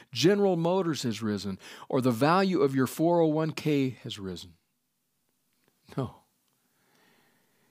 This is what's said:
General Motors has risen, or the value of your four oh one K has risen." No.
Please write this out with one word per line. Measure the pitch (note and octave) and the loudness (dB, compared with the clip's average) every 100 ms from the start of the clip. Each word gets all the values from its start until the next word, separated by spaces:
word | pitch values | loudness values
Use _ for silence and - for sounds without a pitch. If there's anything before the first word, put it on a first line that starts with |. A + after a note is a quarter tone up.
| - | -14
General | A#2 D#3 G3+ G3 E3+ | 2 4 4 4 2
Motors | E3+ F#3+ E3+ C#3 | 2 0 0 -2
has | A#2+ G#2+ | -4 -4
risen, | A2 G#2 G2 F#2+ - - - | -4 -4 -6 -10 -12 -20 -4
or | C3+ | 0
the | B2+ | 0
value | A2 D3 F#3 G3 F3+ | 2 2 4 2 2
of | C#3 C3+ | 0 2
your | B2+ | -2
four | - E3 F3 | 0 2 2
oh | D#3+ | 2
one | D3+ D#3+ | 2 -2
K | - D#3 C#3+ C3 A2+ | -4 -2 0 0 -4
has | A#2+ G2+ | -12 -12
risen." | F#2+ F2 F2 D#2 _ _ _ _ _ _ _ _ _ _ _ _ _ - | -10 -12 -14 -20 _ _ _ _ _ _ _ _ _ _ _ _ _ -8
No. | B2+ - _ _ _ _ _ _ _ _ _ _ _ _ _ _ _ | -8 -10 _ _ _ _ _ _ _ _ _ _ _ _ _ _ _